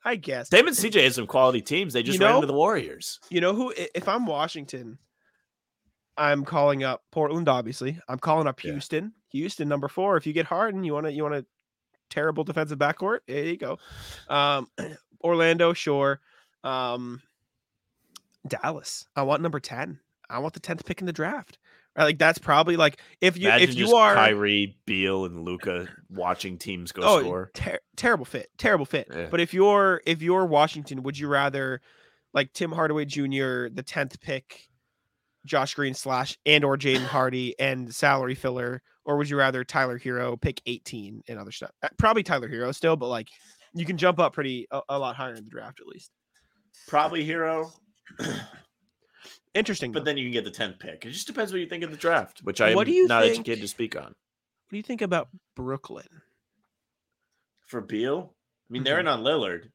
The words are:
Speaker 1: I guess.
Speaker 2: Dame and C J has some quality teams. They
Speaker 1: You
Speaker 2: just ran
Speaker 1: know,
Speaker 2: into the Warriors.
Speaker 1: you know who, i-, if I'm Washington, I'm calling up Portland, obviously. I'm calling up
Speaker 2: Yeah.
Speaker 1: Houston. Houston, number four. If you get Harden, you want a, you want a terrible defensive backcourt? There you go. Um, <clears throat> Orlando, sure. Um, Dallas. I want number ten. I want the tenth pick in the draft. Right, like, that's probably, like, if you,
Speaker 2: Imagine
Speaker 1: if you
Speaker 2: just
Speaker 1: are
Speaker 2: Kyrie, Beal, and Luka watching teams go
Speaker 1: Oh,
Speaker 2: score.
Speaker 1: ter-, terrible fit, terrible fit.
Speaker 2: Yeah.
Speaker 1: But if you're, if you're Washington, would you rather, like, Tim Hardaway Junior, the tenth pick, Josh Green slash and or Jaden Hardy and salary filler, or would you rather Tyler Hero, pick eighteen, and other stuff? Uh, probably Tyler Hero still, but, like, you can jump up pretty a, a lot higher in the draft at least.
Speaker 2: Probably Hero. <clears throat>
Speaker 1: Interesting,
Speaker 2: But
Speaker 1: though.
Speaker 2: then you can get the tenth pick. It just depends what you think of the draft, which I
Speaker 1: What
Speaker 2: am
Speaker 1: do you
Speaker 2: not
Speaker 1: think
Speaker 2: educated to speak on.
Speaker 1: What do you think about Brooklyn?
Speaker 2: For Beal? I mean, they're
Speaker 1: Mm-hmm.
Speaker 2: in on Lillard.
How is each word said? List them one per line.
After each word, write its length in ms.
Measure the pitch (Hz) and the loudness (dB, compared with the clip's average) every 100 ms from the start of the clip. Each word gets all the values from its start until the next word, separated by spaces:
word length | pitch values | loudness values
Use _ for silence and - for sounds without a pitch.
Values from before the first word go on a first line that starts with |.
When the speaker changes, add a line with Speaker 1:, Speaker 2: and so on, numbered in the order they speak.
Speaker 1:
I 140 | 233 233 | -4 -6
guess. 320 | 139 131 120 | -4 -8 4
Speaker 2:
Dame 180 | 185 311 | 6 6
and 60 | 277 | 2
C 120 | 214 | 2
J 160 | 208 | 4
has 120 | 131 123 | 4 2
some 100 | 104 | 0
quality 340 | 131 131 123 | 4 4 4
teams. 320 | - 160 190 | -2 -2 0
They 80 | 123 | -2
Speaker 1:
You 40 | 117 | 0
Speaker 2:
just 120 | 185 | 4
ran 100 | 202 | 6
Speaker 1:
know, 60 | 247 | 6
Speaker 2:
into 100 | 139 | 2
the 80 | |
Warriors. 640 | 139 175 196 82 67 - - - | 2 2 2 -4 -12 -12 -14 -6
Speaker 1:
you 140 | 175 | 0
know 100 | 175 | 0
who, 160 | 208 254 196 | 0 -4 -6
i-, 100 | 175 | -8
if 140 | 175 185 | -6 -2
I'm 160 | 220 | -2
Washington, 720 | 233 143 160 165 135 131 117 110 _ _ _ _ _ _ _ _ _ _ _ - | -2 -2 -4 -6 -12 -14 -14 -18 _ _ _ _ _ _ _ _ _ _ _ -2
I'm 300 | 147 143 139 | 2 2 0
calling 380 | 160 143 139 | 2 4 2
up 200 | 131 123 _ | -2 -4 _
Portland, 380 | 165 151 160 160 | -2 -2 2 2
obviously. 500 | 127 113 - 131 165 - | 2 0 -6 -6 -8 -10
I'm 100 | 127 | -6
calling 280 | - 156 151 | 0 2 2
up 180 | 127 | -2
Speaker 2:
Yeah. 60 | 151 | -8
Speaker 1:
Houston. 400 | 147 - 156 208 _ _ | -8 -4 -6 -6 _ _
Houston, 360 | 135 175 - 147 | -8 -6 -4 -2
number 200 | 143 139 | -2 -4
four. 280 | - 196 180 | -2 0 0
If 100 | 151 | 0
you 60 | |
get 140 | 156 160 | -2 0
Harden, 380 | 170 220 190 | 0 0 -2
you 100 | 175 | -2
want 120 | 147 156 | -2 -4
a, 60 | |
you 100 | 143 | -4
want 120 | 151 | -2
a 100 | 147 123 _ _ _ _ _ _ | -4 -6 _ _ _ _ _ _
terrible 320 | - 156 151 | -2 -2 -2
defensive 360 | 156 160 156 143 | -2 -2 -4 0
backcourt? 400 | 147 - 196 233 - | 0 0 -2 -4 -4
There 160 | 139 | -6
you 120 | 156 175 | -4 -6
go. 200 | 127 - - - - - - | -8 -10 -12 -20 -18 -20 -2
Um, 360 | 143 143 143 120 - | 2 2 0 -4 -12
<clears throat> 440 | 156 151 _ _ | -12 -12 _ _
Orlando, 520 | 165 170 165 170 170 | 0 4 4 4 4
sure. 460 | 170 - 143 139 139 _ _ _ _ | 2 0 2 2 0 _ _ _ _
Um, 560 | 135 131 127 123 123 123 _ _ _ _ _ _ _ _ _ - _ _ 139 | -4 -2 -2 -4 -6 -12 _ _ _ _ _ _ _ _ _ -20 _ _ -10
Dallas. 580 | 131 160 156 - - - | -6 -4 -6 -12 -14 -8
I 80 | - | -4
want 200 | 139 151 | 0 0
number 180 | 165 151 | -2 -6
ten. 400 | - 123 160 147 _ _ _ | -8 -10 -10 -12 _ _ _
I 80 | 120 | -8
want 140 | 151 | -6
the 60 | - | -10
tenth 240 | - 170 - | -10 -10 -8
pick 140 | 170 | -8
in 60 | 180 | -6
the 60 | |
draft. 460 | 160 160 277 - - _ _ _ - | -4 -4 -6 -12 -20 _ _ _ 0
Right, 80 | |
like, 140 | 151 151 | 2 4
that's 200 | 160 165 | 4 4
probably, 380 | - 147 160 170 | 4 4 6 4
like, 220 | 151 - - _ | 4 2 -20 _
if 160 | 185 175 | 2 4
you, 80 | 196 | 4
Speaker 2:
Imagine 200 | 120 175 | 6 6
Speaker 1:
if 60 | 123 | 4
you 80 | |
Speaker 2:
just 100 | 202 | 6
Speaker 1:
are 200 | 233 214 | 8 8
Speaker 2:
Kyrie, 640 | 202 110 104 104 104 101 - - | 8 6 6 2 2 0 -4 -4
Beal, 380 | 95 95 95 92 | 0 2 0 -2
and 180 | 85 | -6
Luka 420 | 85 90 - 90 90 - _ | -6 -6 -4 -6 -8 -16 _
watching 460 | 95 90 92 98 90 | -4 -2 -2 -4 -10
teams 320 | - 92 87 | -8 -8 -10
go 100 | - | 0
Speaker 1:
Oh, 160 | 131 185 | 4 4
Speaker 2:
score. 300 | 113 90 95 | 2 -4 -8
Speaker 1:
ter-, 240 | - 147 170 _ - | -8 -6 -6 _ -4
terrible 280 | 247 202 | 0 0
fit, 240 | 127 123 - - | -2 -12 -12 -4
terrible 280 | - 190 139 | 0 2 0
fit. 200 | 147 - | -6 -6
Speaker 2:
Yeah. 120 | 76 85 | -8 -4
Speaker 1:
But 100 | 170 | -2
if 120 | 170 | -2
you're, 460 | 185 196 202 196 175 - | 4 6 6 4 2 0
if 140 | 165 | -2
you're 240 | 165 185 180 | 2 2 4
Washington, 560 | 151 156 156 143 131 | 4 4 0 -10 -8
would 140 | 131 143 | -8 -6
you 100 | 143 | -2
rather, 520 | 143 139 139 135 127 _ _ _ _ _ | 0 0 -2 -6 -6 _ _ _ _ _
like, 200 | - 139 | -2 -2
Tim 180 | - 170 | -4 -6
Hardaway 320 | 165 160 151 | 0 0 0
Junior, 640 | 147 143 139 135 131 127 123 | -4 -4 -2 -2 -2 -2 -6
the 120 | 123 | -8
tenth 360 | 131 156 131 - | -8 -6 -6 -8
pick, 480 | 165 135 _ - _ _ _ _ _ _ _ _ 143 | -10 -10 _ -20 _ _ _ _ _ _ _ _ -2
Josh 280 | 147 135 | 0 0
Green 200 | - 139 | -2 -4
slash 420 | 131 135 127 135 - - | -4 -4 -2 -4 -4 4
and 180 | 151 | 4
or 120 | 143 139 | 4 0
Jaden 280 | 135 131 131 | 0 0 0
Hardy 480 | 135 131 127 123 - | -2 -2 -2 -6 -4
and 360 | 135 131 120 | -4 -4 -8
salary 400 | 113 143 139 127 | 0 2 2 0
filler, 480 | 131 131 127 120 127 _ _ - | -4 -6 -4 -6 -8 _ _ -2
or 100 | 147 | -2
would 140 | 147 | 0
you 80 | 143 | 2
rather 260 | 135 131 | 2 2
Tyler 320 | 123 - 131 120 | -2 0 0 -2
Hero, 400 | 131 123 123 120 | -6 -4 -4 -4
pick 240 | 156 135 - | -4 -6 -8
eighteen, 560 | 120 - 120 98 110 - | -10 -10 -12 -12 -16 -16
and 120 | 113 | -16
other 140 | 101 | -14
stuff? 180 | - - _ | -14 -16 _
Uh, 60 | 143 - | -10 0
probably 260 | 220 226 | 2 2
Tyler 260 | 175 143 117 | 0 -4 -4
Hero 220 | 120 123 | -6 -6
still, 240 | 143 165 160 | 0 0 0
but, 120 | 123 | -2
like, 200 | 117 - _ - _ _ | -6 -8 _ -20 _ _
you 140 | 170 165 | -10 -6
can 100 | 175 | 2
jump 220 | 180 175 | 2 4
up 160 | 165 | 0
pretty 320 | - 139 127 - | 0 -6 -6 -6
a, 120 | 139 - | -8 -6
a 80 | 139 | -4
lot 180 | 131 123 | -4 -6
higher 140 | 131 | -10
in 100 | 113 | -12
the 60 | 107 | -16
draft 300 | 113 110 131 | -16 -16 -18
at 60 | - | -20
least. 240 | - - _ _ _ _ _ _ _ - | -20 -20 _ _ _ _ _ _ _ -2
Speaker 2:
Probably 380 | 147 156 165 | 0 2 -2
Hero. 480 | 151 165 160 160 160 _ _ _ - - | -4 -2 -2 -4 -6 _ _ _ -20 -10
<clears throat> 40 | - - 123 - _ _ _ _ _ _ - - _ | -8 -8 -10 -20 _ _ _ _ _ _ -20 -20 _
Speaker 1:
Interesting, 380 | 196 214 196 127 | -2 -2 -4 -4
Speaker 2:
But 80 | 117 | -4
Speaker 1:
though. 40 | |
Speaker 2:
then 120 | 139 143 | -2 -4
you 60 | |
can 80 | 123 | -2
get 120 | 120 | -4
the 60 | 101 | -6
tenth 280 | - 104 87 | -6 -8 -8
pick. 260 | 80 80 | -16 -14
It 60 | 113 | -12
just 160 | 165 - | -12 -10
depends 260 | 277 214 | -6 -6
what 80 | 185 | -4
you 60 | 165 | -6
think 160 | 175 | -8
of 80 | 165 | -10
the 60 | 156 | -4
draft, 440 | 170 160 101 - | 2 2 0 -10
which 180 | - - | -8 2
I 140 | 110 | 4
Speaker 1:
What 120 | 185 226 | 6 4
Speaker 2:
am 60 | |
Speaker 1:
do 40 | 349 | 6
you 100 | 370 | 6
Speaker 2:
not 140 | 117 | 8
Speaker 1:
think 100 | 113 113 | 6 4
Speaker 2:
educated 220 | 113 113 | -2 -4
to 60 | 104 | -4
speak 280 | - 113 - | -6 -6 -6
on. 80 | |
Speaker 1:
What 100 | 69 - _ _ _ _ _ | -12 -20 _ _ _ _ _
do 60 | 208 | -12
you 60 | |
think 200 | 214 240 | -8 -6
about 260 | 202 175 - 185 _ - | -2 -2 -2 -16 _ -12
Brooklyn? 500 | 127 135 - - - 156 _ _ _ _ _ _ _ _ _ _ _ _ _ _ _ | -8 -8 -10 -18 -18 -20 _ _ _ _ _ _ _ _ _ _ _ _ _ _ _
Speaker 2:
For 140 | 123 | -12
Beal? 540 | - 107 127 156 180 _ _ _ _ | -8 -4 -2 -4 -8 _ _ _ _
I 40 | |
mean, 120 | 123 | -4
they're 140 | 131 156 | 0 0
Speaker 1:
Mm-hmm. 100 | 170 | 0
Speaker 2:
in 0 | |
on 140 | 123 | 0
Lillard. 460 | 120 156 101 85 - | 0 0 0 -6 -10